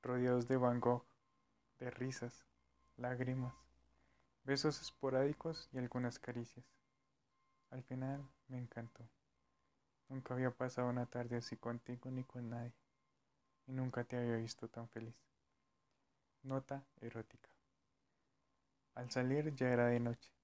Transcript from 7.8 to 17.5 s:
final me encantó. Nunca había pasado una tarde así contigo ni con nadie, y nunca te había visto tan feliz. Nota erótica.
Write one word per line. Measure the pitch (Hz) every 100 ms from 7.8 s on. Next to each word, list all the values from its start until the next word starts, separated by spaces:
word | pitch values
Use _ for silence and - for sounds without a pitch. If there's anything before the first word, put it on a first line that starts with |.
final | 131 127 131 139 135 _ _
me | 127
encantó. | 123 - 117 - 117 _ _ _ _ _ _ _ _ _ _
Nunca | 131 - 127
había | 131
pasado | - 127 123 123
una | 123 120
tarde | 123 120 120
así | 117 113
contigo | 117 120 - 123 131
ni | 127
con | 127 123 120
nadie, | 120 120 - _ _ _ _ _ _ _ _ -
y |
nunca | 131 127 123
te | 123 123
había | 120 113
visto | 113 - 117
tan | - 117
feliz. | 120 113 117 _ _ _ _ _ _ _ _ _ _ _ _
Nota | 135 135 131 139 135 _
erótica. | 117 113 110 - -